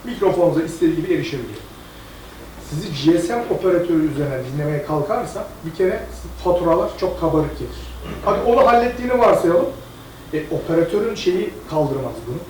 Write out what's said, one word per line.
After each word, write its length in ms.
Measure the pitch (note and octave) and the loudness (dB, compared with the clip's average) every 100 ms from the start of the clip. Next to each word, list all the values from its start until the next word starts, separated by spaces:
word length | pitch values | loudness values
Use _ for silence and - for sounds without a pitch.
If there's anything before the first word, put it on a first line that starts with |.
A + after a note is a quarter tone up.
Mikrofonunuza 600 | - G#3+ F#3+ E3+ E3+ D3 | -8 0 2 4 4 2
istediği 320 | E3 - E3+ D#3 | -2 2 2 2
gibi 180 | E3+ | 0
erişebiliyor. 460 | D#3+ - C#3 A2 G#2+ - - - - - - - - - - - | 0 0 -6 -8 -12 -14 -18 -18 -18 -18 -18 -18 -18 -18 -16 -8
Sizi 420 | D3+ G3+ C#3 D3 | -8 -6 0 4
G 80 | - | 4
S 160 | - A#3 | 2 -2
M 80 | - | -2
operatörü 600 | F#3 F#3 F3 - D#3+ D3+ | 0 2 2 4 2 2
üzerinden 300 | C#3 C#3 C3 B2+ | 0 -2 -2 -4
dinlemeye 320 | D3 D3 D3 - | -4 -2 -2 -2
kalkarsa 640 | D3+ D3 - - G3+ - - E3 | -2 0 -2 -2 -8 -10 -10 -12
bir 100 | - | 0
kere 260 | F#3+ G#3+ - - - - | 0 0 -6 -12 -12 -4
faturalar 460 | F3+ F3 E3+ E3+ - - | 0 2 4 2 2 -2
çok 200 | F#3 - | -4 0
kabarık 380 | E3 - C#3+ - | 0 2 0 -4
gelir. 120 | B2+ - - - - - - | -8 -10 -12 -12 -12 -4 0
Hadi 140 | G3+ | 2
onu 260 | G#3+ A#3+ B3 | 4 6 6
hallettiğini 520 | A#3+ B3 - B3 B3 | 6 4 -2 0 4
varsayalım. 460 | A3 F#3+ F3 E3+ - - - - - - - | 6 6 4 4 2 -4 -14 -18 -18 -18 -6
E, 100 | D#3 D#3 | -6 -4
operatörün 640 | D#3 - E3 E3 G#3 A3+ G#3 | -4 0 2 2 2 0 0
şeyi 340 | F#3 F#3 G#3 - - | 0 0 -2 -6 -4
kaldırmaz 440 | D#3 C#3 C3 B2 A2+ A#2 | 0 0 0 -4 -8 -8
bunu. 100 | D3 - | -8 -8